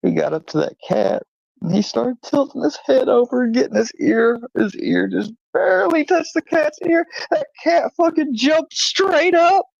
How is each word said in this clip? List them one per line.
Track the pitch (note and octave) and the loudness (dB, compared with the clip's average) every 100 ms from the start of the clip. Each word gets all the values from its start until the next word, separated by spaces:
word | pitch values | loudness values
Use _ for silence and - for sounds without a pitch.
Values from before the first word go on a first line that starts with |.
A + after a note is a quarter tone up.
He | - | 0
got | E2 - | 0 -2
up | D#3 - | -4 -4
to | D3+ | -4
that | - - - | -4 -6 -4
cat, | - G2 - - _ _ _ | 0 0 -2 -6 _ _ _
and | E3 | -4
he | F#3+ | -2
started | G#3 A#3 A#3+ B3 | -2 -2 -4 -6
tilting | - D4 C#4 C4+ | -4 -2 -2 -2
his | C4+ - | -6 -6
head | - C4 B3+ | 0 0 4
over | B3 B3 B3 | 2 2 0
and | B3 | 0
getting | A3+ - | 0 0
his | G#3+ A3+ - | 0 -2 -2
ear, | - A3 A3+ A#3+ A#3+ - | 0 2 2 0 -6 -4
his | G#3+ | -4
ear | - - - F#3 | -4 -2 0 0
just | F#2 G#2 - _ | -2 -6 -10 _
barely | - - F#4 F#4+ E4 | -2 2 2 2 0
touched | D4 F4+ D#4+ | 2 0 0
the | - | -6
cat's | - E4 D4+ D4+ E4+ | -2 0 -2 -4 -2
ear. | E4 E4 - - | 0 -2 -10 -4
That | D5+ C#5 - | -4 -4 -6
cat | D4+ E4+ B3+ _ | 0 0 0 _
fucking | E4+ E4 D4+ | 0 0 -2
jumped | A3+ B3+ D#4 D#4+ | 0 2 2 0
straight | - - - F#4+ E4 E4+ | -4 -4 0 0 2 2
up. | E4+ E4+ G4 - | 4 4 4 0